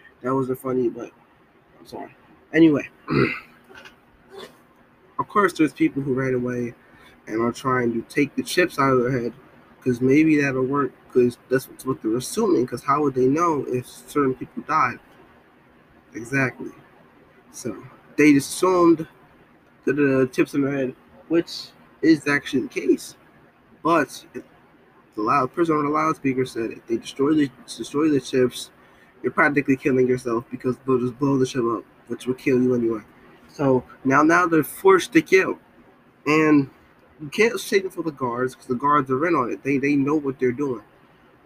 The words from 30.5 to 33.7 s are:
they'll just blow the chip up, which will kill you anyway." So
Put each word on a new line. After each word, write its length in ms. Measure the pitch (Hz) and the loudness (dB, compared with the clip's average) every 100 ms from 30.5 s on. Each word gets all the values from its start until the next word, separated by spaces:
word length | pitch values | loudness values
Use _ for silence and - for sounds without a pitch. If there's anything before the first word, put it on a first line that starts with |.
| 127 131 123 131 | -6 -6 -4 -2
they'll 140 | 127 | -2
just 200 | 123 117 | -2 -2
blow 180 | 143 135 | -2 0
the 80 | 131 | 0
chip 180 | 131 117 | -2 -4
up, 180 | 107 - _ - | -4 -8 _ -14
which 200 | 117 123 | -10 -6
will 80 | 123 | -4
kill 260 | - 127 | 0 2
you 140 | 127 123 | 2 2
anyway." 260 | 113 110 107 - - - - | 0 -4 -10 -20 -20 -20 -20
So 340 | - 139 | -2 2